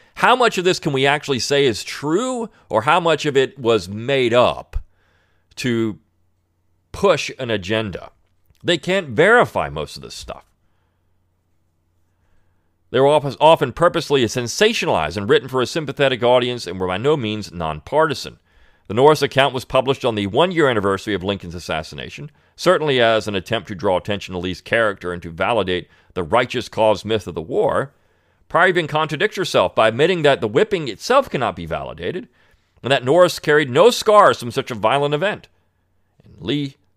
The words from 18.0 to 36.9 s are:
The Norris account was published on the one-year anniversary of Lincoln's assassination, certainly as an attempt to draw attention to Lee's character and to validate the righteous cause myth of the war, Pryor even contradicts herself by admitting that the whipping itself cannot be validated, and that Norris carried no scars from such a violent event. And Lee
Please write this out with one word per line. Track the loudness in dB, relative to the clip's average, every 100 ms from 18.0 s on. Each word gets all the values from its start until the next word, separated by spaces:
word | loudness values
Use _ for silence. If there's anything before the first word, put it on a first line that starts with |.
| 0 -2 -10 -18 _ _ _ _ -6
The |
Norris | 4 4 4
account | 2 2 2
was | 0
published | -2 0 0 0
on | -2 -2
the | -2
one-year | 0 0 2 2
anniversary | 2 0 -2 -2
of | -4
Lincoln's | -4 -6 -8 -12
assassination, | -8 -8 -8 -14 -14 -14 -18 _ _ -2
certainly | 0 2 2 2
as | 4 2 0
an |
attempt | -6 -4 -6 -6
to | -4
draw | 0 0
attention | -2 -8 -6
to | -6
Lee's | -6 -8
character | -2 0 0 -2 -8
and | -10
to | -12
validate | -4 -2 0 0 -4 -6 _ _
the | -10
righteous | 0 0 0 -6 -8
cause | 0 2 2
myth | -2 -4 -4
of |
the | -10
war, | -4 -2 0 0 -4 _ _ _ _ _ _
Pryor | 2 2
even | 2 -2
contradicts | -4 -4 -2 -4 -4
herself | 0 2 2
by | 4 2
admitting | 4 0 2
that | 2 2
the | 0
whipping | 0 0 -2 -4
itself | -10 0 0 2
cannot | -4 -4 -4
be | -8
validated, | -8 -8 -8 -8 -8 -12 _ _ _ _ _
and | -2
that | 0
Norris | 2 4 4 2
carried | 0 2 2
no | 4 4
scars | 4 4 6 6 4
from | -4
such | -6 -6
a | -2
violent | 0 2 0 -2
event. | -4 -6 -14 _ _ _ _ _ _ _
And | _ -12
Lee | -6 -4 -6 -12 _